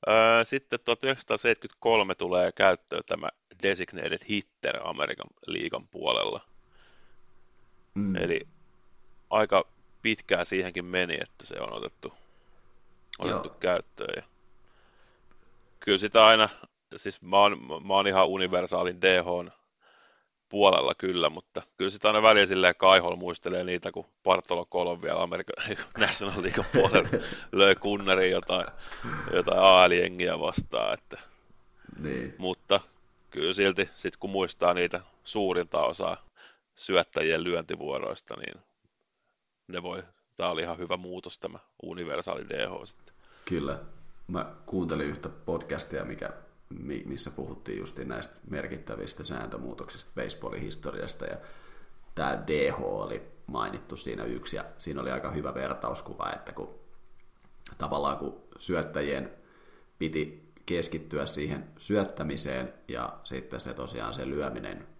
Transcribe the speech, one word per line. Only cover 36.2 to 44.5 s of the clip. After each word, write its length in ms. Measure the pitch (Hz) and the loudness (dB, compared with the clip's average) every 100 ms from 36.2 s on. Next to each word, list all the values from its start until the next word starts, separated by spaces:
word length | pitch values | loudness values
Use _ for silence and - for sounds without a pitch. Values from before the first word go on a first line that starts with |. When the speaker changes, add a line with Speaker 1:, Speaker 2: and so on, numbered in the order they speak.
| - _ - _ _ | -12 _ -20 _ _
Speaker 1:
syöttäjien 720 | - - 92 82 - 78 80 | -16 0 0 2 0 0 0
lyöntivuoroista, 920 | 87 87 82 82 73 67 - - - - | 0 -4 -4 -8 -6 -6 -6 -8 -12 -14
niin 180 | - 50 _ _ _ _ _ _ _ _ _ _ _ | -14 -16 _ _ _ _ _ _ _ _ _ _ _
ne 140 | 90 | -10
voi, 200 | 87 90 92 _ _ _ | -8 -10 -12 _ _ _
tää 140 | 90 | -4
oli 120 | 82 | -2
ihan 160 | 87 85 | -4 -6
hyvä 180 | 87 90 | -6 -6
muutos 420 | 90 92 90 - | -6 -12 -12 -12
tämä 200 | 90 85 _ _ | -12 -14 _ _
universaali 680 | 85 87 85 71 90 82 - | -14 -10 -6 -6 -4 -8 -8
D 200 | - - | -6 -6
H 40 | - | -6
sitten. 300 | - - - _ - - - | -16 -20 -20 _ -20 -18 -6
Speaker 2:
Kyllä. 300 | 87 71 69 - - - - - | -4 -4 -8 -10 -16 -16 -16 -8
Mä 280 | 90 - | -8 -8